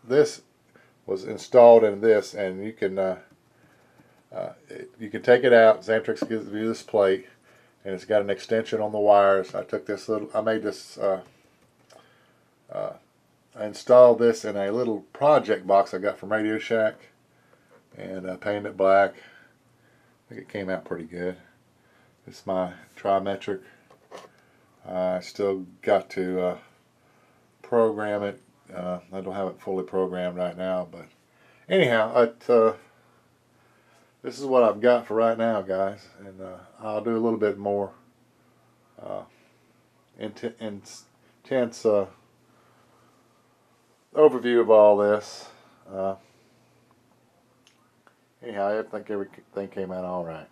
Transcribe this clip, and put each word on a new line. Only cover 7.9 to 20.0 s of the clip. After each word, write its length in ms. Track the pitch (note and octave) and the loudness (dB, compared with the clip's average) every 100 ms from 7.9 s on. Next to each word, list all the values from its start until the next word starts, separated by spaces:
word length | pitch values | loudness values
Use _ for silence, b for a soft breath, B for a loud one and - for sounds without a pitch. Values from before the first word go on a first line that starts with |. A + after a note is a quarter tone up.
it's 100 | F#2+ | -12
got 180 | - G#2+ | -2 -2
an 80 | G2+ | 0
extension 500 | F#2+ - A2 A2 A2 | -6 -2 -4 -2 -6
on 120 | G#2+ | -4
the 60 | G#2+ | -2
wires. 560 | G#2 G2+ G2 G2 F#2 | 4 6 6 4 0
I 100 | G2 | -8
took 200 | - G#2 | -8 -8
this 240 | - G2+ - | -8 -10 -6
little, 220 | G#2+ G#2 | -6 -4
I 80 | A2 | -4
made 220 | A2 A2 | -2 -4
this, 340 | G#2 - - - | -4 -10 -18 -6
uh, 260 | G3 F#3+ - _ _ _ _ _ _ b b b b b b b _ | -4 -4 -8 _ _ _ _ _ _ b b b b b b b _
uh, 200 | - G1+ - _ _ _ _ _ | -10 -10 -12 _ _ _ _ _
I 120 | - G#2+ | -12 -12
installed 540 | G2+ - B2 B2 A2+ | -12 4 8 8 6
this 260 | A#2 A2+ G#2+ | 2 0 -6
in 100 | G2+ | -6
a 140 | G2 | -4
little 300 | A2+ A#2+ G#2 - | -4 -4 -6 -10
project 540 | - C#3+ D3 G#2+ G2+ F#2 | -2 2 2 2 -4 2
box 260 | A#2 - | 2 2
I 60 | F#2+ | -4
got 180 | G2+ - | -6 -8
from 160 | G2 | -6
Radio 260 | G#2+ G#2+ A2 | -4 -4 -6
Shack, 360 | - A2+ G#2+ - - _ _ b b b b b _ - | -4 -2 -2 -4 -20 _ _ b b b b b _ -18
and, 320 | F#2+ F#2+ F#2 | -14 -12 -12
uh, 60 | F#2 | -10
painted 300 | G#2 G#2 G2+ | -8 -8 -8
it 100 | G2 | -2
black. 400 | F#2+ F#2+ G2 - | 4 4 4 -2
I 1120 | - - _ _ _ _ _ _ | -20 -20 _ _ _ _ _ _